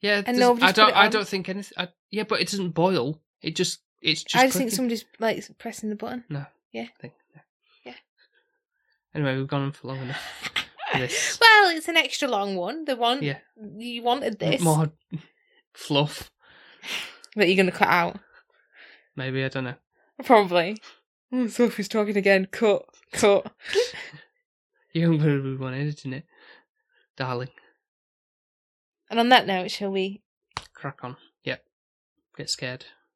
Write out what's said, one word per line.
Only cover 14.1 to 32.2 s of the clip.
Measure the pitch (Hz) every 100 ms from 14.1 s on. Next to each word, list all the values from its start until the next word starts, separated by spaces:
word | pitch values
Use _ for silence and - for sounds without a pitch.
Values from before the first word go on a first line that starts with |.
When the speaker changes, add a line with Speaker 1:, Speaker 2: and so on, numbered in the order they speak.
| 240 233 214
Speaker 2:
this. | - 160
Speaker 1:
More | 170 151 156 - _ 160 -
<laughs> | _ _ _ _
fluff. | - - 143 147 - - _ _ - - - - - - - - -
Speaker 2:
That | 185
you're | 185
gonna | 185
cut | - 202
out. | 175 175 - _ _ _ _ _ _ - - _ -
Speaker 1:
Maybe, | 131 131
I | 135
don't | 135
know. | 127 131 _ _ _ _
Speaker 2:
Probably. | 269 240 196 175 170 214 - - _ _ _
Oh, | 254 240
Sophie's | - 240 - 196
talking | 220 208 202
again. | 196 190 190
Cut, | - 220 196 - _ _
cut. | - 214 202 - _ - 392 480 - - 151
<laughs> | - _ _ _ _ _ _
Speaker 1:
You're | 165 170 160
gonna | 151 143
be | 135 131
the |
one | 131
editing | 131 147 147 135
it, | 131 - _ - - _ _ _ _ _ -
darling. | 131 123 127 - _ _ _ _ _ _ _ _ _ _ _ _ _ _ _
Speaker 2:
And | 226
on | 233
that | 254 190
note, | 190 180
shall | - 202
we | 196 190 202 _ _ _ - -
Speaker 1:
Crack | - 139 -
on. | 127 135 - _
Yep. | - 127 _ _ _ _ _ _